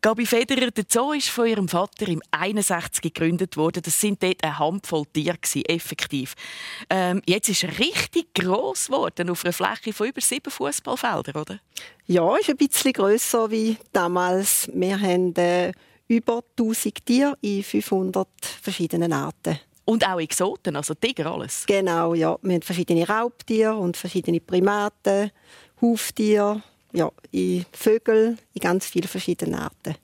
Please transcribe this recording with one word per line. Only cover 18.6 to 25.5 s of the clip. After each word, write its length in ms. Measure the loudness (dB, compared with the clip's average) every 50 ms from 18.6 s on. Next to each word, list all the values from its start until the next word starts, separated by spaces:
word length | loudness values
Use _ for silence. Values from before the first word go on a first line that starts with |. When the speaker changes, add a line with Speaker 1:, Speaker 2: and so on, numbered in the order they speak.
Speaker 2:
verschiedenen 500 | -8 -8 -4 -4 -4 -2 0 0 0 2
Arten. 480 | 0 0 -2 -4 -8 _ _ -4 -4 -4 -6 _ _ _ _ 0
Speaker 1:
Und 160 | 2 2 2
auch 140 | 0 0 -2
Exoten, 560 | -4 -4 -2 0 0 0 -2 -4 _ -4 -4
also 200 | -4 -4 -6 -4
Tiger, 320 | -2 -2 -2 -2 -2 -4
alles? 360 | -4 -4 -6 -6 -8 -8 -8 0
Speaker 2:
Genau, 500 | 2 2 2 2 2 2 2 2 2 2
ja. 220 | 2 2 2 0 -2
Wir 120 | 0 0 0
haben 80 | 0
verschiedene 440 | 0 -2 -4 -4 0 2 2 2 4
Raubtiere 680 | 2 2 0 0 -2 -6 _ -6 -2 2 2 4 2 2
und 200 | 0 -2 -2 -2
verschiedene 440 | -4 -8 -4 -4 -2 0 0 0 0
Primaten, 880 | _ 0 2 4 4 4 2 2 0 -2 _ _ _ 0 2 2 0 -2 _ _ _ -20